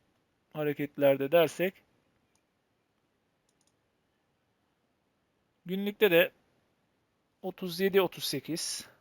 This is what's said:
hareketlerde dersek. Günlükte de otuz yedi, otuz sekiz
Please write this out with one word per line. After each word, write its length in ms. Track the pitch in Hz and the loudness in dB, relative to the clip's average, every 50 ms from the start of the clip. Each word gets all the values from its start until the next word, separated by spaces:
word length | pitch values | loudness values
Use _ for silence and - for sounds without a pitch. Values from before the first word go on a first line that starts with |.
| _ _ _ _ _ _ _ _ _ _ _ | _ _ _ _ _ _ _ _ _ _ _
hareketlerde 800 | 156 151 147 143 - 147 143 - - 143 139 139 135 135 139 156 | -4 -4 -4 -2 -4 -6 -8 -2 2 4 4 4 4 0 2 4
dersek. 420 | 170 165 143 - - 170 196 - - _ _ _ _ _ _ _ _ _ _ _ _ _ _ _ _ _ _ _ _ _ _ _ _ _ _ _ _ _ _ _ _ _ _ _ _ _ _ _ _ _ _ _ _ _ _ _ _ _ _ _ _ _ _ _ _ _ _ _ _ _ _ _ _ _ _ _ _ _ _ _ _ _ _ _ _ _ | 4 4 4 0 -2 -4 -4 -4 -8 _ _ _ _ _ _ _ _ _ _ _ _ _ _ _ _ _ _ _ _ _ _ _ _ _ _ _ _ _ _ _ _ _ _ _ _ _ _ _ _ _ _ _ _ _ _ _ _ _ _ _ _ _ _ _ _ _ _ _ _ _ _ _ _ _ _ _ _ _ _ _ _ _ _ _ _ _
Günlükte 440 | 170 180 190 202 202 202 - 220 202 | -10 -8 -6 -6 -6 -2 0 2 4
de 220 | 170 165 185 - - _ _ _ _ _ _ _ _ _ _ _ _ _ _ _ _ _ _ _ _ _ - | 6 4 4 2 -2 _ _ _ _ _ _ _ _ _ _ _ _ _ _ _ _ _ _ _ _ _ -12
otuz 380 | 185 180 - 190 180 165 170 | -12 -10 -10 -10 -10 -6 -2
yedi, 200 | 196 196 180 196 | -2 0 2 2
otuz 240 | 185 160 - - - | 0 0 -4 -8 -8
sekiz 640 | - - - - - 151 175 - - - - - - _ _ | -8 -8 -8 -6 -8 -8 -8 -8 -10 -10 -12 -14 -18 _ _